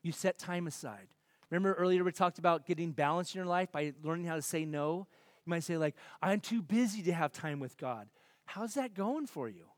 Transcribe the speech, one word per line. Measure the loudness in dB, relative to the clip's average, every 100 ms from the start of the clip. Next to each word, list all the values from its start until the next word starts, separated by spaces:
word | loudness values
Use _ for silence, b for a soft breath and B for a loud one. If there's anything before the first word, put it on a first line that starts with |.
You | -6
set | 0 0 0
time | -4 -4 -4
aside. | -8 -12 -12 -18 _ b b b
Remember | 2 4
earlier | 4 6 6
we | 4
talked | 4 2 4
about | 4 4 0
getting | -2 0
balance | 2 2 2 -2
in | -4
your | 0
life | 0 0
by | -2 -4 -4
learning | -4 -2
how | -2
to | -4
say | -2 -2
no? | -2 -2 0 -2 -6 b b b
You | -4
might | -2
say, | 0 0
like, | 0 -2 B B
"I'm | 2 2
too | 0 -2
busy | 2 2 2 2
to | 0
have | 2 0
time | 0 -6 -4
with | -6
God." | -6 -6 -6 -10 b b b
How's | -14 -8 -6
that | -4 -4
going | -2 -2 -2 -4
for | -6 -8
you? | -8 -20